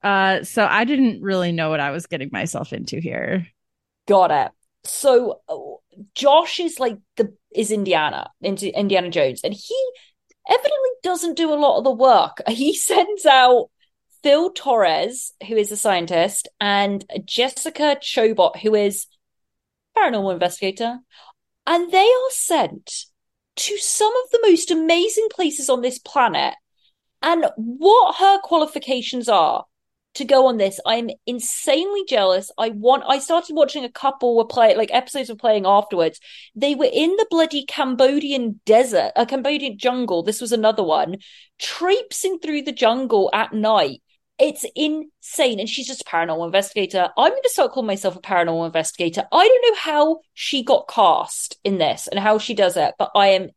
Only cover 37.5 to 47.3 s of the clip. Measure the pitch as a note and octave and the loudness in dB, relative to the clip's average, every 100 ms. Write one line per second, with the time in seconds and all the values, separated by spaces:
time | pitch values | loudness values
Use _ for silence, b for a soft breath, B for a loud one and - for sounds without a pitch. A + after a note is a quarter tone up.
37.5 | D4 C#4 - C4+ B3 C4 C#4+ D4 C#4 A#3 | -2 -8 -4 -4 2 2 2 -2 -4 -4
38.5 | G3+ - G#3+ B3+ G3 - - A#3 C4+ C4 | -8 2 4 4 0 0 -2 -2 -2 -2
39.5 | D4 C#4 G3+ B3+ B3+ A#3+ F3 E3+ G#3+ A#3+ | -4 -4 -2 -2 -2 -2 -2 -2 -6 -4
40.5 | A3+ G#3+ A3 F3+ D#3 E3 F#3+ B B B | 2 2 2 0 0 -2 -6 B B B
41.5 | _ - - F4 G#4+ A#4 - F#4+ F4 D#4 | _ -12 -6 0 0 -2 -6 -6 -6 -6
42.5 | D4 C#4+ A#3 A3+ A#3+ C4 A3 F#3+ G#3 A3+ | -6 -6 0 0 0 0 0 2 0 -4
43.5 | G#3+ G#3+ G#3+ D3 C3+ _ _ _ _ D#4 | -2 0 2 0 -4 _ _ _ _ 0
44.5 | D4 - - D4+ D#4 D#4 _ - - C4+ | 0 -12 -4 -4 -4 -10 _ -14 -2 -2
45.5 | G#3+ G#3+ - B3 C4 - E3 E3 D#3+ E3+ | 0 -6 -8 -10 -12 -6 -4 -2 -4 0
46.5 | F#3+ G3 - F#3 F#3+ F3+ - C#4+ | -2 -2 -4 -4 -2 -2 2 2